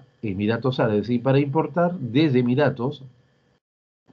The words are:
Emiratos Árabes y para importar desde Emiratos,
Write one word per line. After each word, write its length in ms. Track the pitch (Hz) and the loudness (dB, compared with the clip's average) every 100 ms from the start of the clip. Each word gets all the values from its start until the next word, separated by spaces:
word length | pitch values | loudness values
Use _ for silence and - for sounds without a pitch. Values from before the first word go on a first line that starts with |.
| - _ | -10 _
Emiratos 580 | 110 92 104 117 127 127 | -6 -2 -2 0 -2 0
Árabes 300 | 120 107 107 | 2 2 0
y 100 | 120 | -2
para 200 | 127 139 | 2 2
importar 540 | 143 156 151 170 175 175 | 2 0 -2 0 0 -2
desde 400 | 123 123 160 123 | -2 2 4 2
Emiratos, 640 | 123 127 131 95 127 151 131 _ _ _ _ _ _ _ _ _ _ | 2 2 0 0 -6 -8 -16 _ _ _ _ _ _ _ _ _ _